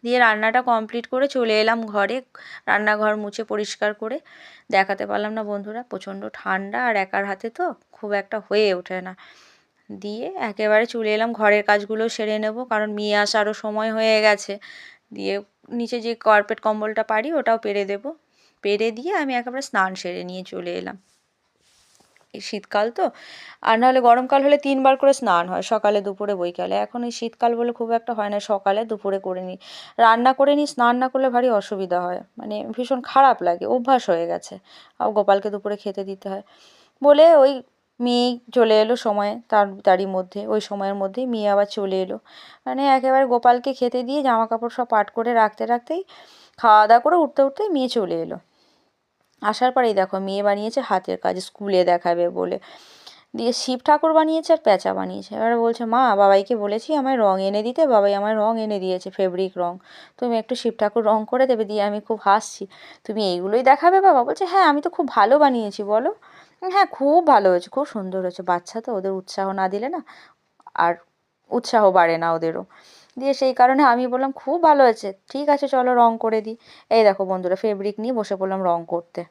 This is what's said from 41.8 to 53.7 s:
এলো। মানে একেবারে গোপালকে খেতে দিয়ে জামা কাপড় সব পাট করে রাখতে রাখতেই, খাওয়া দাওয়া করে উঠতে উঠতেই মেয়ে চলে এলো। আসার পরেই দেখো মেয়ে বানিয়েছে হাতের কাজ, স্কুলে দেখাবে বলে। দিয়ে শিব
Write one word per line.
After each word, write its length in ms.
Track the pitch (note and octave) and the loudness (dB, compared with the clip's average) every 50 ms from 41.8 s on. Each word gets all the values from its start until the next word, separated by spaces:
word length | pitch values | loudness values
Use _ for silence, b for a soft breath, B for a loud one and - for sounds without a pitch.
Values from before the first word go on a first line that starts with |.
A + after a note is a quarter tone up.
| G3+ G3 F#3+ F#3 | -4 -4 -2 -2
এলো। 160 | F#3 F#3 G3 A3 B B B B B B B B B | -4 -4 -6 -12 B B B B B B B B B
মানে 160 | B3+ C4 C4 C#4 C#4 | -8 -6 -2 2 2
একেবারে 380 | C4+ C4 B3 C4 C4 C4 C4+ | 2 2 2 2 2 2 2
গোপালকে 460 | B3+ A#3+ A#3+ A#3 B3 A#3+ B3 A#3+ C#4 C4 | 2 0 2 4 4 2 4 0 -6 -4
খেতে 260 | - B3 B3 A#3+ B3+ B3+ | -2 -4 -2 -2 -4 -4
দিয়ে 160 | A#3 C4+ D4 C#4 | -2 -4 -2 0
জামা 220 | C4+ A#3+ A3+ A3+ A3 | 0 2 0 0 -2
কাপড় 240 | A#3 A3+ A3+ A#3 - | -2 -4 -6 -6 -6
সব 120 | - B3 A#3+ | -6 -4 0
পাট 180 | - G#3+ G#3 - | 0 0 0 -2
করে 200 | _ - A3+ A#3 A#3+ | _ -6 -4 0 2
রাখতে 300 | A#3 A3 G#3+ G#3+ - A3+ | 2 2 2 0 -6 -4
রাখতেই, 360 | A3 A#3+ A#3+ A#3+ - D#4 F4 F#4+ B B B B B B B B B B _ | -2 -2 -4 _ -6 -8 -8 -8 B B B B B B B B B B _
খাওয়া 240 | - A#3 G#3+ G#3+ G#3+ G#3+ | 4 6 6 6 8 8
দাওয়া 140 | A3+ A#3+ | 6 6
করে 140 | A#3 C#4+ E4+ | 6 4 2
উঠতে 260 | F4 D#4+ C4+ - - C4+ | 2 2 0 2 2 2
উঠতেই 260 | C#4 C#4 - G#4 G#4+ | 2 2 -2 -4 -2
মেয়ে 200 | F4 C#4+ B3+ B3+ | -2 -2 -2 -2
চলে 280 | B3+ A#3+ G3+ F3 E3+ E3 | -2 -2 -4 -2 -4 -6
এলো। 160 | E3 E3+ F3 F#3 _ _ _ _ _ _ _ _ _ _ _ _ _ _ _ _ _ _ _ _ | -6 -8 -10 -14 _ _ _ _ _ _ _ _ _ _ _ _ _ _ _ _ _ _ _ _
আসার 300 | - G#3 G#3+ - B3 B3+ | -4 -4 -2 0 0 0
পরেই 220 | B3+ B3+ B3 A#3 G#3 | 2 2 0 2 2
দেখো 220 | G3 F#3 F#3+ G3 F#3+ | 0 -2 -2 -2 -6
মেয়ে 240 | G3 G3 G3 G3 G3+ | -6 -6 -6 -2 0
বানিয়েছে 380 | G#3 G3+ G3+ G#3 A3 A3+ C#4 | 0 0 0 -4 -6 -6 -6
হাতের 360 | B3+ - G#3+ F#3 F#3+ - F#3 F3+ | -4 -2 -2 -2 -2 -4 -8 -4
কাজ, 180 | _ F#3 F#3 F#3 | _ -4 -4 -4
স্কুলে 420 | F#3 - _ - G#3 G3 G3 F3+ F3+ | -8 -12 _ -10 -6 -2 0 0 2
দেখাবে 420 | F3 F3 F3 E3+ F3 E3+ E3+ F3 F3 | 2 0 0 0 -2 -2 0 -2 -4
বলে। 280 | F3+ F3 F#3 F3+ F#3 F#3+ B B B B B B B B B B B B B B _ | -2 -4 -6 -4 -6 -8 B B B B B B B B B B B B B B _
দিয়ে 160 | - A#3 A#3 B3 | -6 -4 -4 -4
শিব 260 | - - - | -4 -4 -6